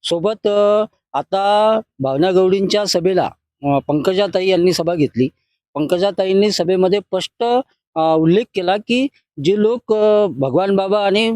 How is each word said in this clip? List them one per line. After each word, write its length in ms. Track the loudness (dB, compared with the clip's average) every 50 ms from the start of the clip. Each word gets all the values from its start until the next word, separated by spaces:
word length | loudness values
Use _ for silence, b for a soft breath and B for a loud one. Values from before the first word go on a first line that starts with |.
| _
सोबत, 440 | -4 -6 -2 -2 -4 -4 -2 _ -2
अ, 360 | 0 2 2 2 2 0 0 -4 _ _ _ _ _
आता 680 | -8 -6 _ -4 -2 0 2 2 2 2 2 0 0 -4 _ _ _
भावना 320 | -4 -4 -2 0 0 2
गवळींच्या 540 | 2 2 2 2 2 0 0 -2 -2 -2 -2
सभेला, 440 | -2 -2 -2 0 0 0 0 -2 -2 -6 _ _ _ _ _ -4
अ, 160 | -2 -2 -2 -2 -2
पंकजाताई 600 | -4 -2 0 0 0 0 -2 -2 -2 -2 0 0
यांनी 260 | 2 2 2 0 0
सभा 220 | 0 -2 -4 0
घेतली. 320 | 0 -2 -2 _ 0 -2 -2 _ _ _ _ _ _ _ _ _
पंकजाताईंनी 760 | -6 -2 -2 0 0 0 -2 0 -2 -2 0 2 2 2 2
सभेमध्ये 480 | 0 -2 -2 0 0 0 2 0 0 -2
स्पष्ट, 440 | -4 _ -6 -6 -6 -8 _ _ -2 0 0 -2 -2 _ _ _ _ _ _
अ, 200 | -2 0 2 2
उल्लेख 280 | 2 4 4 2 2 0 _ _
केला 220 | -6 -2 -2 -2 -2
की 300 | -2 _ -2 -2 -2 -2 _ _ _ _ _ -4 -2
जे 180 | 0 0 2
लोक, 320 | 2 0 0 -2 _ -2 0
अ, 320 | 2 2 4 4 4 2 0
भगवान 480 | -2 -4 -4 -2 0 0 0 0 0
बाबा 300 | 0 0 0 -2 0 0
आणि 220 | 0 0 0 0 0 -2